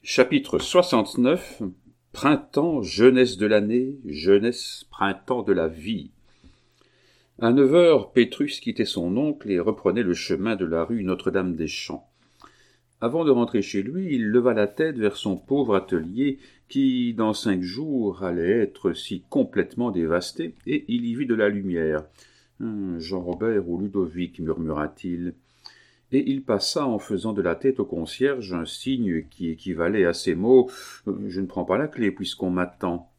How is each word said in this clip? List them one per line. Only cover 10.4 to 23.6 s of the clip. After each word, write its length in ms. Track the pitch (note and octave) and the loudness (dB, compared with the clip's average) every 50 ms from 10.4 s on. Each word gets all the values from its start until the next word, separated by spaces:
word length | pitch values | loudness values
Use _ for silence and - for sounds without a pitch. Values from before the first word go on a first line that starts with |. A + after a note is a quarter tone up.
| F#2 A2+ A2 | 0 -2 -2
de 80 | G2 F#2+ | -2 -2
la 200 | D#2+ D#2+ E2 E2+ | -2 0 -2 -2
rue 200 | - A#2 A2+ G2 | -2 -2 -4 -2
Notre-Dame-des-Champs. 1040 | F#2 F#2 F2+ - - E2+ G2 F#2 F#2 F2 D#2+ E2 D2+ - - - - - - _ _ _ _ _ _ _ _ - - _ _ _ _ _ _ _ _ _ _ | -2 -4 -2 -2 -2 -2 0 -2 -2 -4 -4 -6 -6 -6 -10 -10 -10 -12 -12 _ _ _ _ _ _ _ _ -20 -20 _ _ _ _ _ _ _ _ _ _
Avant 240 | A#2 A#2 C3 E3 E3 | -4 -2 -2 0 4
de 40 | D3 | 4
rentrer 300 | C3 A#2+ A#2+ A#2 - A2 | 4 4 4 2 2 0
chez 220 | G2 - - G2+ | 0 0 -2 -4
lui, 320 | G2 A#2+ D3 F#3 F#3+ F3 C#3+ | -4 -2 -6 -6 -4 -2 -2
il 120 | B2 A2+ G#2 | 0 0 2
leva 260 | G#2+ B2 A#2 B2+ A2+ | 2 4 4 4 4
la 120 | A2 G#2 | 4 2
tête 300 | G2+ - - D#3+ D#3+ D3 | 0 2 0 0 0 0
vers 200 | B2 G#2+ G#2 G2+ | 0 0 0 0
son 200 | - - G#2+ F#2 | -2 -4 -4 -4
pauvre 380 | E2+ - - C#3 C#3+ C3+ A2+ G2+ | -4 -2 -2 0 0 2 2 2
atelier 640 | F#2+ F#2 - F#2+ E2+ D#2+ E2+ F#2+ A#2+ C#3 C#3+ C3+ C3+ - - _ _ _ _ | 2 2 0 -2 -2 -2 -4 -4 -2 -2 -2 -2 -4 -12 -20 _ _ _ _
qui, 420 | - C3+ C#3 C3+ B2+ B2 B2 A#2+ | -2 2 2 2 2 2 -2 -2
dans 220 | A2+ G#2+ A2 A2 G#2+ | 0 0 0 0 0
cinq 260 | - - A2 G2 F#2 | 0 0 0 0 0
jours, 640 | F2+ F2+ F#2 A#2+ D3+ D#3 C#3+ B2+ A2 G2+ F2+ F2+ | -2 -4 -6 -6 -6 -2 -2 0 0 -2 -2 -2
allait 400 | F#2+ F2+ E2+ F2 E2 F2 G#2+ A#2 | -4 -4 -2 0 2 2 2 2
être 320 | G#2+ - - - - F#2 E2 | 2 0 -4 -4 -2 -2 -2
si 280 | - - - G2 F2 - _ | -2 -8 -8 -8 -8 -8 _
complètement 640 | - C#3 B2+ - - G#2 E2+ - - - A#2+ A#2+ | 0 0 0 2 0 -2 -2 -2 -2 -4 -4 -2
dévasté, 640 | G2 F2 E2 D#2+ E2 F2 F2 - - - E3 - - _ _ | 0 -2 0 0 0 0 -2 -4 -8 -8 -8 -8 -8 _ _
et 200 | - C#3 D3+ - - | -4 -4 -4 -2 -2
il 160 | A#2 A#2+ A#2+ | -4 -2 -2
y 100 | A#2 A#2 | -4 -4
vit 120 | B2 C#3+ | -4 -2
de 80 | B2 A#2 | -2 0
la 160 | A2 G#2 G#2 | 2 2 2
lumière. « 560 | G#2 G2+ F#2+ F#2+ F2 E2 D#2+ D#2 D2+ D#2 D#2 - _ _ - _ _ _ _ _ _ _ | 0 0 -4 -2 -2 0 0 0 0 -2 -4 -8 _ _ -20 _ _ _ _ _ _ _
Hum, 380 | A2 A#2 G#2+ G#2 G2 F#2 F2 E2 | -8 -8 -6 -6 -6 -6 -6 -8
Jean 220 | D#2+ D#2+ F#2+ F#2 | -6 -6 -6 -6
Robert 480 | F2 F2 F2 F2 G#2+ A2+ A2+ G2+ | -4 -6 -6 -2 -2 0 0 0